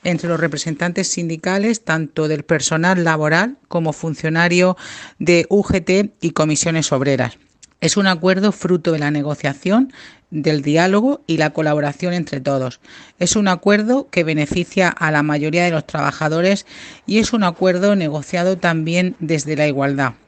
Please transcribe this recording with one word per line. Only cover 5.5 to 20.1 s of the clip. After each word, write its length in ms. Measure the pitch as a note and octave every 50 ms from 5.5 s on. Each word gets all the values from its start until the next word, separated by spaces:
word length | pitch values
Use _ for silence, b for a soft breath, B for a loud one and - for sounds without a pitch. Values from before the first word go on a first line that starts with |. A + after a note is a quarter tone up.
| - G#3 G3
G 220 | - - F#3+ E3+
T 260 | - F#3 F#3+ G3+ G3+ _ _
y 100 | - E3+
comisiones 640 | D#3+ - D#3 D#3 D3+ C#3 - E3+ D#3+ D#3+ D3+ - D3
obreras. 460 | C3 C3+ C#3 C#3 B2 B2 A#2 - _ _ _ _ _ - _ _ _
Es 160 | - E3 -
un 100 | G3+ G3
acuerdo 460 | F#3+ F#3 E3 E3 F#3 F#3+ F#3+ G3 G#3+ G3
fruto 400 | - - F3 F3+ F3 E3 F3 E3
de 60 | D#3
la 120 | D3 D3
negociación, 840 | D3+ D3 C#3+ D3+ D3 - - C#3+ C#3 - - F3+ G3 A#3 C4+ C4 B B B B B B B _
del 320 | - D#3 C#3 D#3+ D3+ D3 C#3
diálogo 600 | C#3+ D3 D#3+ F3 F#3 F#3+ G#3 A3 C4 C#4+ - _
y 100 | - E3+
la 140 | D#3 D#3 D3+
colaboración 640 | D3+ - F3 D3+ D3+ D3+ C#3+ C#3+ C#3+ - - F3+ F3
entre 260 | F3+ D#3+ - - C#3
todos. 400 | B2+ C#3+ C#3 C3+ C3 B2+ B2 - B B B B B B B _
Es 180 | - - -
un 120 | A2+ G#3 G3
acuerdo 600 | F3+ F3 - G3+ G3+ G#3 G#3+ A3 B3 C#4 C#4 -
que 140 | - F3+ E3+
beneficia 640 | D#3 D#3+ D3+ D3 C#3+ - F3+ F3 - - G3 F#3 F3
a 220 | - - E3+ D#3
la 120 | D#3 D3 D3
mayoría 420 | D3+ D3+ D3 D3 D#3 D#3 F3 F3
de 60 | F3
los 160 | E3 D#3 D#3
trabajadores 800 | - - D#3 C#3+ C#3+ C#3 - D#3 D3+ D#3 E3 F3 F#3+ G3+ G3 - B B B B B B B B
y 120 | - G3 A3
es 140 | A3+ - -
un 120 | A3+ G3+
acuerdo 500 | F3+ F3 - F#3 F#3 F3+ F3+ F#3 G3+ G#3
negociado 600 | G3 E3+ D3+ C#3+ D#3 C#3 - - F3 F3 F#3 F#3+
también 580 | F3+ F3+ F3 E3 D#3+ D#3 D#3+ E3+ F3 F3+ F3+ - -
desde 360 | E3+ D3 E3 D#3 C#3 D3 D#3
la 120 | C#3+ D3+ D3+
igualdad. 460 | C#3 C3+ C3+ C#3+ C#3 C3+ C#3 B2+